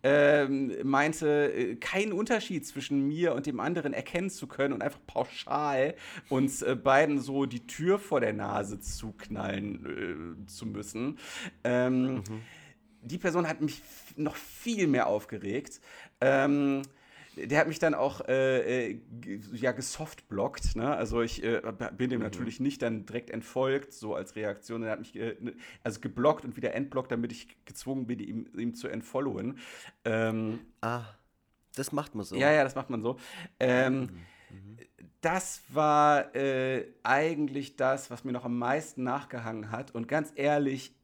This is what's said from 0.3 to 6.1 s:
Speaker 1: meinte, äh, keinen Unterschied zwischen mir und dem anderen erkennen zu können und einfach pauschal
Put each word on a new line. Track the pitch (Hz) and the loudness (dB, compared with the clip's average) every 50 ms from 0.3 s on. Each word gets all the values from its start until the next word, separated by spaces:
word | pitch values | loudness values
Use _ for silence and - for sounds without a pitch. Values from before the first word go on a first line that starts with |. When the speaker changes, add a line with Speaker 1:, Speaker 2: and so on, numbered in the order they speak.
| 151 147 139 135 139 135 139 123 92 - - | 8 6 6 4 2 0 0 -2 -2 -2 0
Speaker 1:
meinte, | 135 135 139 147 156 156 - 160 147 147 147 147 127 - | 2 4 4 4 2 0 2 2 4 4 4 4 2 2
äh, | 107 127 95 117 | 0 -2 -2 -4
keinen | 117 - - - 190 208 214 | -4 -6 -2 0 0 0 0
Unterschied | 185 185 220 233 247 214 - - 185 151 - | 0 -2 0 0 0 -2 0 -2 -6 -6 -6
zwischen | - - 139 131 - 143 139 135 | -6 -10 -8 -4 0 2 2 2
mir | 143 151 165 175 170 139 | 2 2 2 2 2 2
und | 139 139 | 0 -2
dem | 156 127 107 | -2 -2 -2
anderen | 104 151 175 170 147 143 - | -2 0 0 0 0 -2 -2
erkennen | - - - - 170 190 190 | -2 -6 -2 -2 -2 -2 -2
zu | - - 151 | -6 -8 -12
können | 135 - - 139 139 135 | -10 -2 0 0 0 0
und | 104 | -2
einfach | 107 143 - - - | -2 -4 -4 -6 -18
pauschal | - - - 127 - - - - - 139 143 151 147 139 131 135 151 175 - - - | -4 -2 -2 -2 -2 -4 -14 -4 -2 -2 0 0 2 2 2 2 2 0 -6 -14 -14